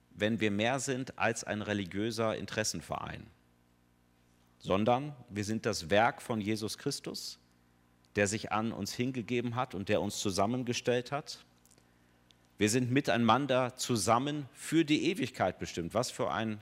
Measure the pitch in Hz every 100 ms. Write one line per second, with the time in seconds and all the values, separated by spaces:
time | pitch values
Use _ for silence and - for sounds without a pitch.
0 | _ - 104 113 110 101 117 135 123 127
1 | 131 - 107 117 - 104 101 104 92 98
2 | 110 110 110 - 98 - 107 85 - -
3 | 78 78 - _ _ _ _ _ _ _
4 | _ _ _ _ _ _ - 95 110 120
5 | 147 139 - 98 101 113 120 98 82 101
6 | 120 - - 110 101 110 107 - 143 -
7 | - 104 - - _ _ _ _ _ _
8 | _ - 104 110 - 107 113 87 98 -
9 | 127 131 98 123 120 117 135 92 98 101
10 | 98 - 104 92 101 127 120 120 - 123
11 | 123 143 - - - _ _ - _ _
12 | _ _ _ _ _ - 104 123 123 131
13 | 139 110 117 120 135 127 127 - - 117
14 | 95 117 139 147 131 - - 156 151 151
15 | 131 190 123 - 95 - 87 - 82 110
16 | 127 - 110 82 110 107